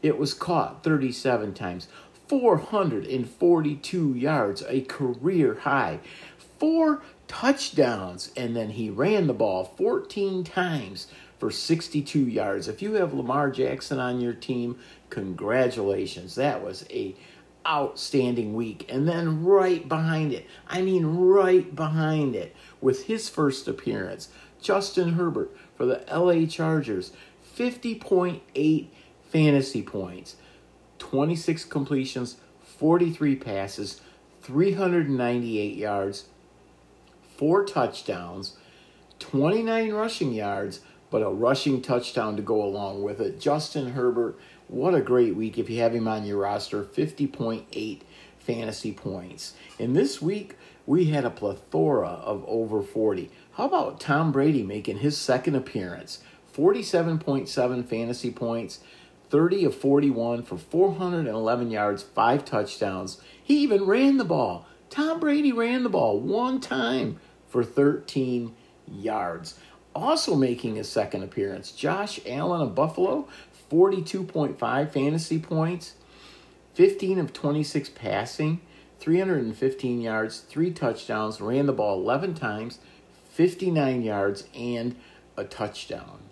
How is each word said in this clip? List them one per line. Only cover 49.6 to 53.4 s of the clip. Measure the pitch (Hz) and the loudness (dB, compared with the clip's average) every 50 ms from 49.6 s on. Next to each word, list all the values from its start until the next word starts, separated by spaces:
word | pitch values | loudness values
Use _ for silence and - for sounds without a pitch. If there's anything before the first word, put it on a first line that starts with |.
| - - - - | -20 -20 -10 -6
And | - 117 127 | -2 2 4
this | 160 240 277 - - | 4 4 2 0 -2
week, | 151 165 202 208 196 - - - - - - - _ | -2 -2 -2 -2 -6 -10 -18 -20 -20 -20 -20 -18 _
we | - 139 170 180 | 2 4 4 4
had | 156 151 147 131 | 4 4 2 0
a | - | 0
plethora | - - 104 101 95 - - - - 156 160 156 139 117 90 85 | -2 -2 -4 -4 -4 -4 -10 -4 0 2 2 4 4 2 0 0
of | 87 85 - - 107 98 - - | -4 -8 -6 -6 -6 -6 -4 -4
over | 107 113 113 110 110 107 | -2 -2 -2 0 0 -2
forty. | 98 - - 113 110 107 98 90 - - - - | -2 -2 -2 0 2 2 2 0 -4 -8 -14 -20